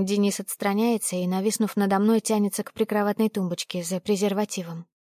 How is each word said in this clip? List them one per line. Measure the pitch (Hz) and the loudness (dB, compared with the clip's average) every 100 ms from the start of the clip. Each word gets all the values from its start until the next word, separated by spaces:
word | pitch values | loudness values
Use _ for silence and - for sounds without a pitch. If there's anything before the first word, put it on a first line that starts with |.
| 190 | 0
Денис | 202 202 196 | 2 2 0
отстраняется | 196 - 202 202 233 226 - 180 | -6 -4 -2 2 2 0 -2 -2
и, | 180 | 0
нависнув | 185 202 208 208 208 | 0 0 0 0 2
надо | 196 196 | 2 4
мной, | 208 226 | 4 4
тянется | - 214 202 - | 2 2 0 -2
к | - | -6
прикроватной | - 214 208 208 208 220 | -4 0 0 0 2 0
тумбочке | 202 185 170 - 180 | 0 -2 -4 -6 -8
за | 170 180 | -4 -4
презервативом. | - 196 202 196 208 - 165 165 - _ | 0 0 2 0 -2 -6 -8 -12 -14 _